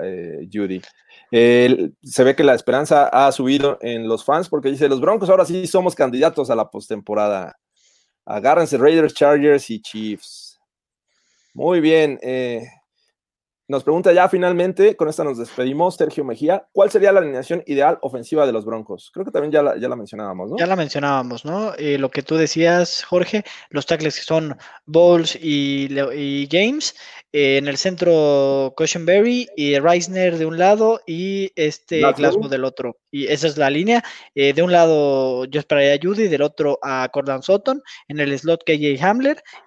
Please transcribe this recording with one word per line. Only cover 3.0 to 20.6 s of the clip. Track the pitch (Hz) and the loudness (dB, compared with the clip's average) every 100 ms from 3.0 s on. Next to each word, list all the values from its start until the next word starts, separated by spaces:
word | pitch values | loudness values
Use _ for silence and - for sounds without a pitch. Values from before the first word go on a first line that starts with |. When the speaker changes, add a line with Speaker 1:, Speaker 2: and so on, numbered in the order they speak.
| 143 | 4
Speaker 1:
ha | - 139 | 4 2
subido | 131 131 139 139 131 | 2 0 0 0 -2
en | 117 117 113 | -6 -6 -4
los | 113 | -4
fans | - 156 180 | -2 -2 -2
porque | 151 135 | -4 -4
dice, | 139 147 | 0 0
"Los | 131 | 0
Broncos | 151 214 185 | 0 0 4
ahora | 190 | 4
sí | 180 180 185 | 2 -2 -2
somos | 190 180 | 0 0
candidatos | - 139 123 156 160 131 | 0 -2 0 0 0 -2
a | 117 | -2
la | 107 | -2
postemporada. | 101 - 107 98 104 104 98 87 - _ _ _ _ _ _ - | -8 -10 -10 -6 -2 -2 -2 -8 -16 _ _ _ _ _ _ -10
Agárrense | 107 117 160 160 135 | -4 2 2 2 2
Raiders, | 139 165 151 | 4 4 2
Chargers | - 143 147 147 143 - | 2 2 4 4 2 0
y | 110 | -12
Chiefs". | - 110 110 101 - - - _ _ _ _ _ _ _ _ _ _ | -12 -10 -10 -10 -14 -20 -20 _ _ _ _ _ _ _ _ _ _
Muy | 123 143 180 | -4 0 2
bien, | 156 160 151 131 | 4 4 2 -2
eh, | 127 131 123 117 120 _ _ _ _ _ _ _ _ _ - | -6 -6 -4 -8 -12 _ _ _ _ _ _ _ _ _ -8
nos | 139 | -4
pregunta | 139 160 190 | 0 2 4
ya | 175 185 | 4 4
finalmente, | 185 180 180 185 185 202 - | 2 0 0 -2 2 2 2
con | 156 | -2
esta | 156 | -4
nos | 151 120 | -6 -6
despedimos, | 117 - 127 143 180 175 | -8 -6 -4 0 -2 0
Sergio | 151 - | -4 -4
Mejía, | 135 110 151 196 - | -8 -4 -2 -2 -2
"¿cuál | - 202 | 0 2
sería | 214 196 | 4 4
la | 196 | 4
alineación | 160 131 - 170 - | 2 -4 -6 -8 -4
ideal | 139 147 170 | 0 0 0
ofensiva | 180 131 - 156 139 | -6 -10 -4 0 0
de | |
los | 113 | 0
Broncos?". | 107 113 107 95 - | -4 -10 -10 -16 -16
Creo | - - | -14 -6
que | |
también | 180 147 | -4 -2
ya | 151 | 0
la, | 143 - | 0 -2
ya | 123 | -6
la | 123 | -8
mencionábamos, | 101 104 104 92 98 | -12 -12 -12 -10 -10
¿no? | |
Speaker 2:
Ya | 175 | -4